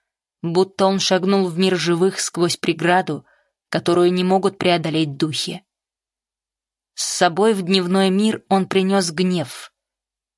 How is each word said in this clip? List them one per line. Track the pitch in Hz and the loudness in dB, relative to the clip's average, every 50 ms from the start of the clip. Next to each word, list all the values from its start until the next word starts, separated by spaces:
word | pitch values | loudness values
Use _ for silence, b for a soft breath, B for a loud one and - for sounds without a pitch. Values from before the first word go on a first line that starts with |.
| _ _ _ _ _ _ _ _ | _ _ _ _ _ _ _ _
будто | - 170 165 180 190 190 - - 196 190 | -6 -2 2 2 0 0 0 0 2 2
он | 196 190 | 2 2
шагнул | - - 190 185 175 190 196 196 190 180 | 0 0 0 2 2 2 2 2 2 0
в | 165 170 | 0 0
мир | 190 190 185 175 | 2 2 2 0
живых | 156 170 175 165 180 190 190 - | 0 0 2 2 2 2 0 -2
сквозь | - - - 160 170 170 - - | -6 -6 -2 -2 0 0 -2 -2
преграду, | - 160 160 160 165 170 175 185 185 - 151 139 - _ _ _ _ _ _ _ _ _ | -2 -2 -2 0 0 2 2 2 2 -2 -6 -8 -10 _ _ _ _ _ _ _ _ _
которую | - 160 - - 175 175 175 175 | -6 -4 0 2 2 4 4 4
не | 180 180 180 | 2 2 2
могут | 185 185 190 185 196 196 - | 2 2 2 2 0 -2 0
преодолеть | - 180 175 170 160 170 151 160 160 147 139 | 0 2 2 2 0 -2 -2 -2 -2 -2 -2
духи. | 139 165 156 135 - - 180 165 175 - _ _ _ _ _ _ _ _ _ _ _ _ _ _ _ _ _ _ _ _ _ _ _ _ _ _ - | -2 -2 -2 -2 -4 -6 -8 -8 -12 -14 _ _ _ _ _ _ _ _ _ _ _ _ _ _ _ _ _ _ _ _ _ _ _ _ _ _ -10
С | - - - - | -8 -6 -2 0
собой | 185 175 165 170 208 220 226 | 0 0 0 0 0 0 0
в | 196 185 | -2 -2
дневной | 165 190 190 180 175 185 190 190 190 | -2 -2 -2 0 0 0 0 0 2
мир | 185 196 214 220 220 - - - | 2 0 0 0 -2 -4 -4 -2
он | 190 196 185 - | -2 -2 0 0
принес | - 196 185 185 196 196 180 165 | -2 -2 0 0 0 0 -2 -2
гнев | 156 156 185 185 180 175 143 123 - - - - _ _ _ _ _ _ _ _ _ _ _ _ _ | -2 -2 -2 -2 -2 -2 -4 -6 -10 -16 -18 -20 _ _ _ _ _ _ _ _ _ _ _ _ _